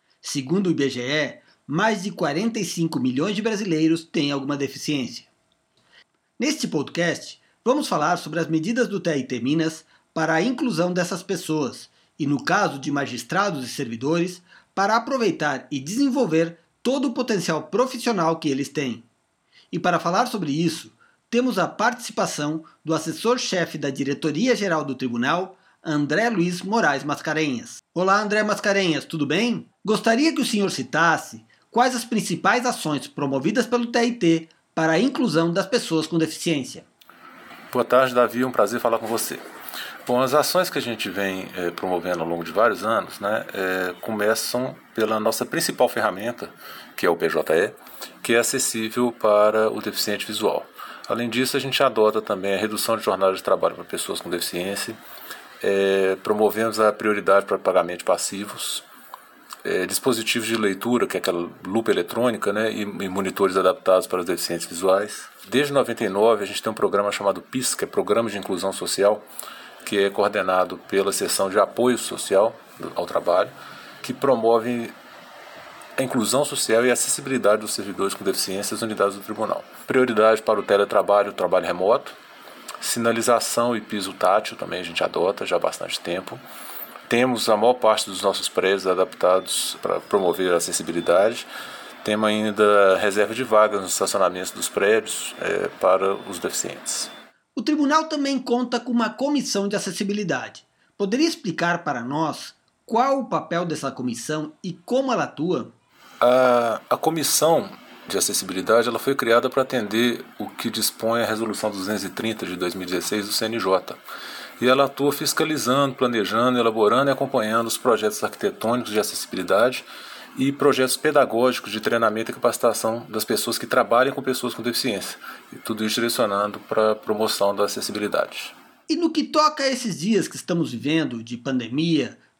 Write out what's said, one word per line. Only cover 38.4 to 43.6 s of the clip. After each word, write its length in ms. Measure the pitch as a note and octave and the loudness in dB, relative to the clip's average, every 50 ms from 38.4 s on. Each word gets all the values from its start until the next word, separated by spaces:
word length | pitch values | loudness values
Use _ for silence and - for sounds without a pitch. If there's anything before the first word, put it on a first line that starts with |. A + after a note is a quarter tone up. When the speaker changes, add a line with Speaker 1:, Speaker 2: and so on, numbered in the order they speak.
| B2+ | -2
Speaker 2:
é 40 | C3 | 0
um 40 | |
prazer 280 | A#2+ - G#2+ G2+ A#2 A#2+ | 2 2 2 2 2 0
falar 180 | - A#2+ A2+ A2+ | 0 0 0 0
com 80 | A2+ | 0
você. 320 | G#2+ A#2 A2 - - - - - - - - - - - - - - - - - - | -2 -2 -2 -2 -4 -6 -8 -10 -14 -16 -16 -16 -14 -12 -12 -12 -12 -14 -10 -4 0
Bom, 140 | B2 B2 | 2 2
as 120 | C3 C3 C3 | 2 4 4
ações 360 | D3+ C#3 - - F3+ F3+ E3+ | 2 2 4 2 0 0 0
que 80 | - - | -2 -4
a 40 | |
gente 280 | A#2+ A#2+ A#2 G#2+ - G2+ | -4 -4 -4 -4 -6 -6
vem, 400 | F2 G2 G2 G2 F#2+ F#2+ F#2 F#2 F#2 F#2 | -4 -2 -2 -2 -2 -4 -8 -8 -8 -6
eh, 140 | F2+ E2+ | -4 -4
promovendo 500 | E2 - - F#2 F2+ F2 E2 F#2 F2+ E2+ | -4 -4 -2 -2 -2 -2 0 -2 -2 -2
ao 80 | E2 E2 | -2 -2
longo 160 | E2+ E2+ E2+ | -4 -4 -6
de 80 | E2 D#2+ | -4 0
vários 320 | G2 A2+ A#2+ G#2 E2 F#2 | 2 2 2 2 0 -2
anos, 340 | G#2+ A2+ G#2+ F2+ E2+ - - | 0 0 0 -2 -4 -8 -6
né, 260 | G2+ G2+ G#2+ A2 - - - | -4 -2 -2 -2 -4 -6 -6
eh, 400 | G2 | -4